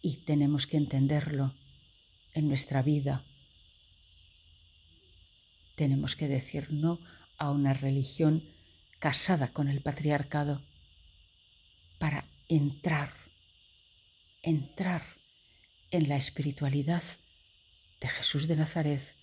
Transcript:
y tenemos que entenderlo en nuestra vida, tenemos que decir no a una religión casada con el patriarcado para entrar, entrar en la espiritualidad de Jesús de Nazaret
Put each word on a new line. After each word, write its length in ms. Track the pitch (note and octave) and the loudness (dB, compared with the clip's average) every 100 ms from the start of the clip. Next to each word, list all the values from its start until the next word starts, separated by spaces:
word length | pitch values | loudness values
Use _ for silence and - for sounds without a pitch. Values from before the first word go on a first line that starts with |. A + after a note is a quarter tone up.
y 160 | E3+ C3+ | -4 -4
tenemos 420 | - D3 C#3+ D3 - | 0 2 4 2 0
que 100 | D#3 | 0
entenderlo 760 | C#3+ C#3 C3+ D3+ D#3 C#3+ C3+ - - - - - - - - | 2 2 4 2 0 -2 -2 -4 -20 -20 -20 -20 -20 -20 -8
en 160 | D#3 D3+ | 0 2
nuestra 320 | C#3 - C3+ | 2 2 2
vida, 420 | C3 D3 C#3 C3+ - - - - - - - - - - - - - - - - - - - - - - - - - | 2 2 0 -4 -6 -20 -20 -20 -20 -20 -20 -20 -20 -20 -20 -20 -20 -20 -20 -20 -20 -20 -20 -20 -20 -20 -20 -20 -20
tenemos 400 | - C#3+ C3+ C#3+ | -4 0 0 -2
que 120 | - D3+ | -4 -4
decir 440 | C#3 - D3 D3 | -4 -4 -10 -6
no 280 | D3+ D#3+ E3+ - - - - | -2 0 -2 -10 -20 -20 -6
a 140 | D3 | -2
una 220 | C#3+ C#3 | 2 2
religión 680 | C3+ C3+ C#3 C3+ - D#3 D#3+ - - - - - - | 2 0 0 -2 2 2 2 -2 -20 -20 -20 -20 -4
casada 480 | D#3 - - E3+ B2+ | 2 4 6 4 0
con 220 | - C#3+ | 0 0
el 100 | C#3+ | 0
patriarcado 840 | D3 C3 D3+ D3 C#3+ D3+ C#3+ C#3 - - - - - - - - - - - - - - | -4 -2 0 0 0 -2 -2 -4 -8 -20 -20 -20 -20 -20 -20 -20 -20 -20 -20 -20 -20 -6
para 260 | D#3 C#3+ - - - | -4 -4 -8 -20 0
entrar, 640 | D#3+ C#3+ C#3 E3+ D#3 C#3 - - - - - - - - - - - - - | 2 2 -2 -2 -2 -2 -10 -20 -20 -20 -20 -20 -20 -20 -20 -20 -20 -20 -8
entrar 600 | E3 D#3 C3+ - F#3 F3 - - - - - - - - - | -2 -2 -2 -6 -4 -4 -6 -20 -20 -20 -20 -20 -20 -20 -4
en 180 | F3+ D3 | 0 2
la 80 | C#3+ | 0
espiritualidad 840 | - - D3 C#3 C#3+ C#3+ C#3 E3+ - - - - - - - - - - | -2 -2 -4 -2 -2 0 0 -2 -4 -10 -16 -20 -20 -20 -20 -20 -20 -10
de 60 | - | -8
Jesús 380 | - - C#3+ D#3 | -2 -2 0 0
de 80 | |
Nazaret 460 | D#3 D#3 E3+ D3+ C#3 - - | 2 0 0 0 -2 -4 -16